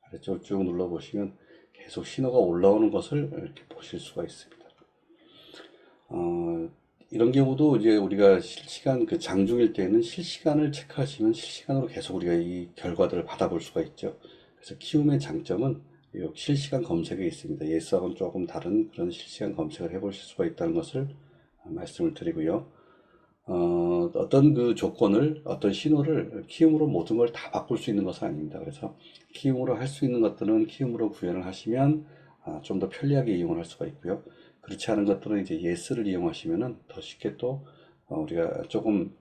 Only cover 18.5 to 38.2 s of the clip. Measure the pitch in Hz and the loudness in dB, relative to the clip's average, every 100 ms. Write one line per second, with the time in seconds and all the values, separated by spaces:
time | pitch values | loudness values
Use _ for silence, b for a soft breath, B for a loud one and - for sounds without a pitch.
18.5 | - 87 104 110 - 175 170 - - 104 | -6 -2 0 0 -4 -6 -6 -14 -8 -6
19.5 | - 76 - 85 92 101 95 - - 87 | -4 -6 -6 -8 -6 -6 -8 -16 -4 -4
20.5 | - 82 82 71 131 139 - b b b | -2 -2 -2 -4 -6 -6 -8 b b b
21.5 | b - 170 - - 82 - 85 - 80 | b -12 -10 -10 -4 -4 -2 -6 -2 -2
22.5 | - - b b b b b b b - | -2 -4 b b b b b b b -6
23.5 | 180 175 175 175 175 175 - - 135 143 | 0 2 2 2 2 0 -2 2 6 8
24.5 | 127 120 110 92 - 107 107 147 151 - | 6 2 2 -2 2 4 4 2 0 -6
25.5 | 95 104 98 151 151 143 151 85 - - | 0 0 0 2 2 4 0 -2 -10 -12
26.5 | - 160 151 151 87 - 110 120 - - | 4 6 6 2 0 0 2 2 0 -8
27.5 | 92 - 117 - 101 90 87 98 76 76 | -8 -2 -4 0 0 0 -4 -6 -6 -8
28.5 | 82 - - 107 - B B B - 139 | -8 -12 -10 -12 -12 B B B -4 0
29.5 | 127 123 113 135 - 135 120 110 - 101 | 0 0 -2 -4 0 0 4 2 2 2
30.5 | 107 110 - 127 117 110 - - 170 92 | 2 2 0 -4 0 -2 -2 -4 -4 -6
31.5 | 92 110 123 139 151 B B B B - | -8 -4 2 4 2 B B B B -14
32.5 | - - 95 95 - 143 139 120 92 85 | -14 -6 -4 -4 -2 0 2 2 0 0
33.5 | 82 85 - 82 - 85 95 - B B | -2 -6 -10 -10 -8 -6 -6 -8 B B
34.5 | B - 95 - 107 101 98 107 104 92 | B -14 -10 -2 2 2 2 0 -2 -2
35.5 | 80 85 85 - 120 104 92 82 80 - | -4 -2 -4 -4 -4 -2 -2 -2 -4 -4
36.5 | 120 127 113 _ - - - 107 - 123 | -2 -4 -6 _ -16 -16 -8 -8 -4 -6
37.5 | 139 143 B B B _ 80 | -6 -10 B B B _ -8